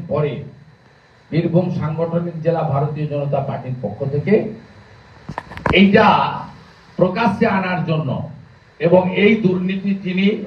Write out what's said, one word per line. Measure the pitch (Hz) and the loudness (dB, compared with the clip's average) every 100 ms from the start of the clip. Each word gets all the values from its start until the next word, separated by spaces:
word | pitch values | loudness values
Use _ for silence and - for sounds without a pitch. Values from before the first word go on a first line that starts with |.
| - | -6
পরে | 151 147 - - - - - _ _ _ _ - | -2 -2 -4 -12 -18 -20 -20 _ _ _ _ -6
বীরভূম | 156 170 170 185 | -2 0 0 0
সাংগঠনিক | - 156 160 165 170 170 160 | -2 -4 -4 -2 -2 -4 -4
জেলা | 165 165 | -2 -2
ভারতীয় | 156 139 147 151 147 | 0 -2 -2 -4 -6
জনতা | 147 139 139 | -4 -4 -4
পার্টির | 127 123 127 - | -4 -8 -8 -8
পক্ষ | 101 - | -8 -6
থেকে | - 147 190 220 - - - - - - - - - - - - - | -6 -4 2 2 0 -8 -18 -20 -20 -20 -20 -20 -16 -14 -14 -4 2
এইটা | 185 202 220 214 - - - - - - - - - | 6 6 8 6 4 0 -4 -12 -18 -20 -20 -10 -2
প্রকাশ্যে | 185 214 226 - 226 | 0 2 0 2 0
আনার | 190 185 175 | 0 -2 -2
জন্য | 156 156 131 131 - - - - _ - | -2 -2 -2 -4 -8 -14 -20 -20 _ -2
এবং | - 180 180 | 4 4 4
এই | 185 202 226 | 4 4 4
দুর্নীতি | 185 180 185 196 202 | 2 0 -2 -2 -2
যিনি | 190 185 185 202 - | -4 -2 0 2 0